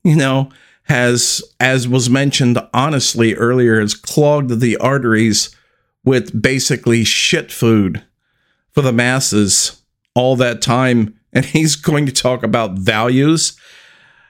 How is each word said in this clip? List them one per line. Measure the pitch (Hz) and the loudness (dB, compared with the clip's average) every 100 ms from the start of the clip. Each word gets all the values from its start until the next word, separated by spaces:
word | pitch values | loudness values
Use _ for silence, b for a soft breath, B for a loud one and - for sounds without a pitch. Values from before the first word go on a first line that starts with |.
you | 143 156 | 2 2
know, | 135 135 135 b b b | 2 0 -2 b b b
has, | - 127 123 120 - - - - | -2 0 2 0 -2 -4 -10 -4
as | 127 131 120 | 0 0 0
was | 127 120 | 0 2
mentioned | 135 139 - 127 120 - | 2 0 0 0 0 -2
honestly | 120 143 147 - 117 113 - | -4 -2 -2 -2 0 0 2
earlier, | 117 127 120 110 | 0 2 2 2
has | 104 | 0
clogged | - - - 147 147 131 117 | -4 -4 0 2 2 0 0
the | 123 104 | 0 0
arteries | 127 139 120 110 113 104 - b b b b b | 0 0 0 2 2 0 -4 b b b b b
with | 127 127 - 113 | 0 0 -2 -4
basically | 127 135 - 123 - 117 107 | -2 -2 -2 -2 0 0 0
shit | - - 165 - | -2 -2 -2 -4
food | - 117 110 95 - _ _ _ _ _ _ _ | -2 2 2 0 -4 _ _ _ _ _ _ _
for | - | -2
the | 131 | 0
masses | 117 123 131 - 104 101 - - - _ _ _ | 0 0 0 0 0 0 0 -2 -8 _ _ _
all | 123 127 127 | -2 0 2
that | 123 110 | 0 -2
time. | - 120 131 120 107 - _ | -2 0 2 2 0 -6 _
And | 127 - | -4 0
he's | 156 156 147 | 0 0 -2
going | - 147 143 | -2 0 -2
to | |
talk | - 127 127 | -2 -2 -2
about | 110 120 110 | -2 -2 -2
values. | 95 95 107 117 127 143 160 - - b b b b b b b | -4 -2 -2 0 2 2 0 -2 -8 b b b b b b b